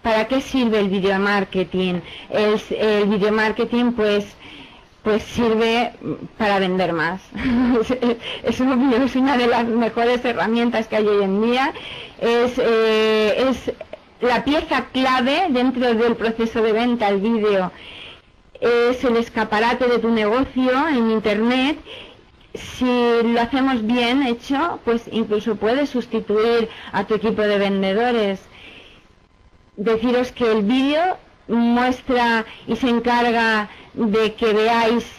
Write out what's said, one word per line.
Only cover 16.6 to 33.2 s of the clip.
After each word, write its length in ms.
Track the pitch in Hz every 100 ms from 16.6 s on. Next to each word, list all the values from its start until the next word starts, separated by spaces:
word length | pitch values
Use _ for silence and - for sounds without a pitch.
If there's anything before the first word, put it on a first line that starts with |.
de 120 | 220
venta, 340 | 214 247 240 208
el 140 | 196
vídeo. 500 | 214 233 214 196 180 - - - - - _ _ _ -
Es 440 | 233 240 240 247
el 140 | 254 233
escaparate 680 | 233 233 220 214 233 240 247
de 120 | 240
tu 100 | 233
negocio 760 | 226 208 240 269 254 254 262 285
en 240 | 233 226
internet. 680 | 220 214 208 233 254 269 311 - - - - - - -
Si 320 | - - - 254 247 240 233
lo 180 | 226 233
hacemos 440 | 233 269 269 247 214
bien 380 | 247 240 269
hecho, 560 | 269 240 - 277 339 - -
pues 180 | 233 -
incluso 440 | 214 214 208 226 214
puedes 340 | 208 262 285
sustituir 800 | 247 226 226 - 208 226 233 226 - -
a 100 | 190 196
tu 100 | 214
equipo 260 | 220 202
de 160 | 208 208
vendedores. 800 | 196 196 190 196 247 233 202 190 - - - - - - _ _ _ _ - _ _ -
Deciros 560 | 208 220 247 247 247
que 180 | - 233
el 120 | 220
vídeo 560 | 202 262 269 302 370 - - _ -
muestra 1000 | 233 233 240 247 254 - 247 240 226 220 - -
y 80 | 226
se 120 | 254
encarga 840 | 233 240 240